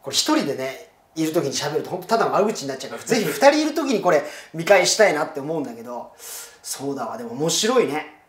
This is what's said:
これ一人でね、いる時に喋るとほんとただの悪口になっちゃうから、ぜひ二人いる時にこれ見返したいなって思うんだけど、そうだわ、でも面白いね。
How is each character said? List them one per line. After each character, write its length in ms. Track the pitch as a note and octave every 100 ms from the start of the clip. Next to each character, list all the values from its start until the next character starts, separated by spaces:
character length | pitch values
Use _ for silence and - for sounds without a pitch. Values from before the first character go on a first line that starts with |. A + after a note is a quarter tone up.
こ 80 | -
れ 60 | -
一 180 | -
人 120 | D#4 D#3
で 100 | C3
ね、 340 | C3 - - _ _ D#3+
い 100 | D#3+
る 60 |
時 120 | D#3+
に 80 | C#3
喋 240 | - C#3+ D3+
る 60 |
と 80 | -
ほ 80 | F#3
ん 20 |
と 60 | -
た 100 | A3+
だ 80 |
の 80 | D#3+
悪 140 | D#3+ G#3
口 160 | -
に 60 | C#3
な 60 |
っ 40 | C3
ち 80 | A2+
ゃ 20 |
う 40 |
か 40 | A2+
ら、 60 |
ぜ 140 | - B3
ひ 80 |
二 100 | E3
人 260 | - C4+ D4+
い 40 | D#4
る 80 |
時 180 | D#4 C#4
に 80 | G#3+
こ 100 | F3
れ 120 | D#3 - - -
見 100 | D#3+
返 220 | E3+ G3 F3+
し 100 | -
た 120 | G3+
い 60 |
な 120 | D3+ D3+
っ 60 |
て 80 | C#3
思 180 | C#3+ D#3+
う 20 |
ん 40 |
だ 100 | B2+
け 80 | A#2
ど、 300 | A#2 A#2+ - - - - - -
そ 300 | - - C#3
う 40 | C3+
だ 100 | A#2
わ、 120 | A2+
で 60 |
も 80 | A#2
面 180 | B2 D#3+
白 300 | - A3 B3
い 60 | C#3+
ね。 360 | D3+ - -